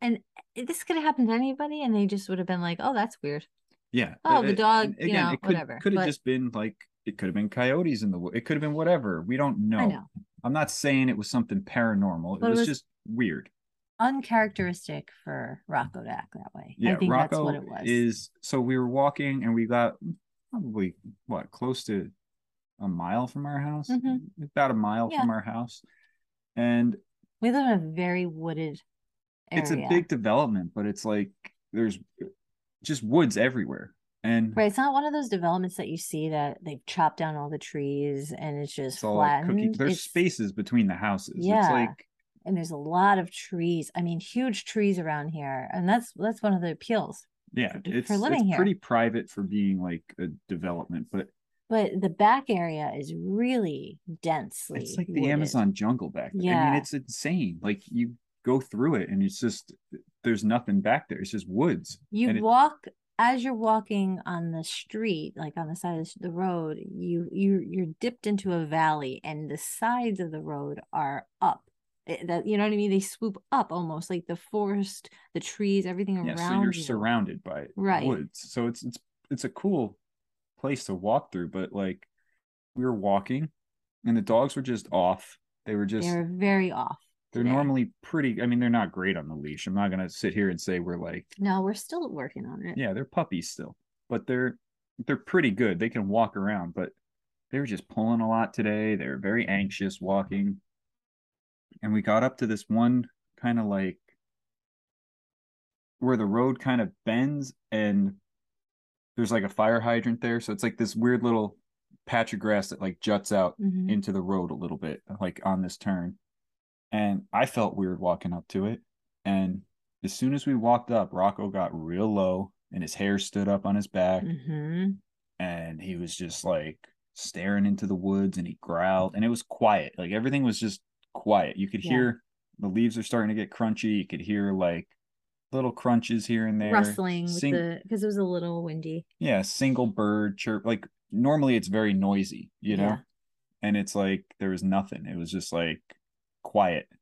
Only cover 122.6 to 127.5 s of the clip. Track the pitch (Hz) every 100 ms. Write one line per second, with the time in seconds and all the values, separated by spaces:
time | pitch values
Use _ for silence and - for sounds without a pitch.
122.6 | _ 95 80 - 101 101 - 101 101 101
123.6 | 101 101 101 98 90 92 101 165 131 151
124.6 | 151 170 196 196 - _ _ - 90 85
125.6 | 82 80 85 87 87 - 87 - 95 85
126.6 | 78 - - _ _ - - - 92